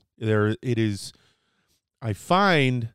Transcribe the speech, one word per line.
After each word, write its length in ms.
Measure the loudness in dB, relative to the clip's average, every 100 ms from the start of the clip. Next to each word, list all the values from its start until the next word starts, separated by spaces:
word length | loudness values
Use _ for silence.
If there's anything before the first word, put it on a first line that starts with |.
| _ -8
There, 320 | 0 2 2 -2
it 160 | -4 -2
is, 360 | -2 -4 -10 -20 _ _ _ _ _ _ _ _
I 120 | -8
find 760 | -6 0 2 4 2 2 -2 -6